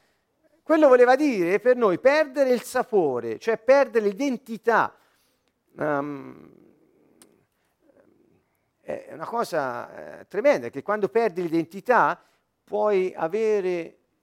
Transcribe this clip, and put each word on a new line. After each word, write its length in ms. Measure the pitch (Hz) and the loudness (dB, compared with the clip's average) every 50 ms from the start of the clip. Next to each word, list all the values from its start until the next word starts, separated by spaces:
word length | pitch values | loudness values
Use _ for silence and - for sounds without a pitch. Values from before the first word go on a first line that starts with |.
| _ _ _ _ _ _ _ _ _ _ _ _ _ | _ _ _ _ _ _ _ _ _ _ _ _ _
Quello 260 | - 311 320 311 277 | 0 4 6 8 8
voleva 280 | 254 247 247 240 254 | 8 8 8 6 6
dire 440 | 269 311 294 240 196 170 165 190 202 | 4 2 0 0 0 0 0 0 2
per 160 | - 247 254 | 2 2 2
noi 220 | 247 233 202 175 156 | 4 2 2 2 0
perdere 500 | - 254 285 311 311 285 254 294 277 254 | -2 -2 0 0 -2 -2 0 0 2 2
il 140 | 254 226 - | 2 0 -2
sapore, 760 | - - 254 233 - - 202 170 143 127 120 113 117 110 101 | -4 -4 -4 -4 0 0 0 0 0 -2 -4 -6 -6 -8 -6
cioè 200 | - 226 226 - | -4 -4 -4 -2
perdere 480 | - - 262 277 277 240 208 233 208 | 2 4 4 4 4 2 0 0 0
l'identità. 880 | 202 202 185 277 285 247 - - - 226 208 - 226 226 196 139 - - _ _ _ _ _ _ _ _ _ _ _ _ _ _ _ _ - | 0 -2 -2 -4 -4 -4 -6 -8 -12 -14 -6 -2 0 2 2 2 0 -4 _ _ _ _ _ _ _ _ _ _ _ _ _ _ _ _ -6
Ehm, 720 | - 151 147 143 143 147 143 139 131 131 131 - - - - - _ _ _ _ _ _ _ _ _ _ _ _ - _ _ _ _ _ _ _ _ _ _ _ _ _ _ _ 95 _ _ _ _ _ _ _ _ _ _ _ _ _ _ _ | -4 -4 -2 -4 -4 -6 -10 -14 -16 -18 -20 -20 -20 -20 -20 -20 _ _ _ _ _ _ _ _ _ _ _ _ -20 _ _ _ _ _ _ _ _ _ _ _ _ _ _ _ _ _ _ _ _ _ _ _ _ _ _ _ _ _ _ _
è 280 | _ - - - - - - | _ -12 -12 -12 -12 -16 -16
una 120 | 143 160 | -14 -12
cosa, 960 | - 220 233 226 - 180 156 139 127 120 120 113 - - - 78 78 - - | -8 -6 -6 -6 -4 -4 -4 -4 -4 -6 -8 -12 -14 -16 -18 -18 -18 -18 -20
eh, 80 | 101 - | -18 -10
tremenda, 400 | - 190 240 285 269 160 117 117 | -8 0 0 2 2 2 -2 -6
che 140 | - 139 - | -10 -10 -6
quando 260 | - 202 214 202 185 | -6 -4 -2 -2 -2
perdi 340 | - 226 233 214 165 175 180 | 0 -2 -2 -2 -2 -4 -4
l'identità 800 | 165 151 165 165 160 - 196 - - 240 214 160 143 - - _ _ _ _ _ _ _ _ _ | -2 -2 -2 -4 -4 -10 -8 -2 0 2 2 2 2 0 -4 _ _ _ _ _ _ _ _ _
puoi 500 | _ 202 208 214 214 208 190 185 180 - | _ -6 -2 0 0 2 0 0 -2 -4
avere 800 | - 165 165 170 220 226 220 214 208 185 185 180 175 165 156 - _ _ _ _ _ | -6 -6 -4 -2 -2 0 0 0 0 -2 -2 -4 -4 -6 -10 -14 _ _ _ _ _